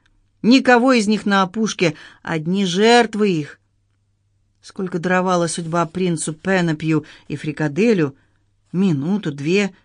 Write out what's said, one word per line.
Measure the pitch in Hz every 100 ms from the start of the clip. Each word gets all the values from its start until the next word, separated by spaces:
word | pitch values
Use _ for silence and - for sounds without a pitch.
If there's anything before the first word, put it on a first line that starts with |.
| _ _ _ _
Никого | 196 262 254 247 262
из | 247 208
них | 214 202
на | 196
опушке, | 185 220 220 - 175 156 - -
одни | - 165 156 190
жертвы | 190 175 214 240 226 214 208
их. | 165 143 - _ _ _ _ _ _ _ _ _ _
Сколько | - - 185 180
даровала | 180 185 185 180 170
судьба | - 165 170 165
принцу | 180 180 160 -
Пенопью | 156 190 190 170 156 160 156 156 - -
и | 151
Фрикаделю? | 151 147 156 143 233 202 143 - _ _ _ _ _
Минуту, | 170 196 143 151 208 175
две, | 139 143 190 196 -